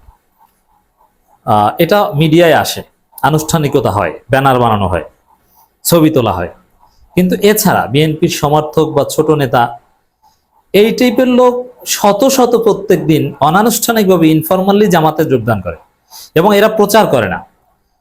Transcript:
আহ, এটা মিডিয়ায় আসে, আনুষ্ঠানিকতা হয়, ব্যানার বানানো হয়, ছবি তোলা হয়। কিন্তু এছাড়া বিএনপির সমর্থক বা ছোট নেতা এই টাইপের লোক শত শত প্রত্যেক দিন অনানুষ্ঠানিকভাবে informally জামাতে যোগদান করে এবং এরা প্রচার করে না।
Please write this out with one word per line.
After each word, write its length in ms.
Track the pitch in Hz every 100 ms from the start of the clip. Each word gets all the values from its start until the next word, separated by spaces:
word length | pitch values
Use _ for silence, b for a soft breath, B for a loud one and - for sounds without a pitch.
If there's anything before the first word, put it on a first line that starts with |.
| _ _ _ _ _ _ _ _ _ _ _ _ _ _
আহ, 260 | 131 107 - -
এটা 320 | 165 208 196
মিডিয়ায় 400 | 143 160 165 170
আসে, 280 | 123 98 101 - _ _ -
আনুষ্ঠানিকতা 680 | 135 156 156 165 143 139 113
হয়, 280 | 98 85 - -
ব্যানার 300 | 131 139 123
বানানো 280 | 120 104 92
হয়, 160 | 87 - _ _ _ _ _ _ _
ছবি 260 | - 170 156
তোলা 220 | 127 110
হয়। 160 | 90 90 - _ _ _ _ _
কিন্তু 220 | 180 180 185
এছাড়া 500 | 208 208 185 107 87
বিএনপির 420 | 135 156 151 170
সমর্থক 560 | - 143 151 151 160
বা 200 | 156 143 -
ছোট 200 | - 156
নেতা 480 | 147 127 127 - - _ _ _ _ _ _ _ _ _
এই 200 | 190 220
টাইপের 360 | - 247 240 254
লোক 380 | 247 247 247 - - -
শত 380 | - 208 202
শত 320 | 269 269 240 233
প্রত্যেক 500 | 202 185 - 170 151
দিন 280 | 147 139 -
অনানুষ্ঠানিকভাবে 920 | 143 185 226 226 - 226 190 185 156
informally 540 | 156 156 185 196 202 214
জামাতে 380 | 175 156 151
যোগদান 360 | 147 127 110 104
করে 160 | 90 82 _ _ _ B B
এবং 220 | 156 196 202
এরা 120 | 214
প্রচার 380 | 214 202 220 196
করে 220 | 131 98
না। 160 | 85 - _ _ _ _ _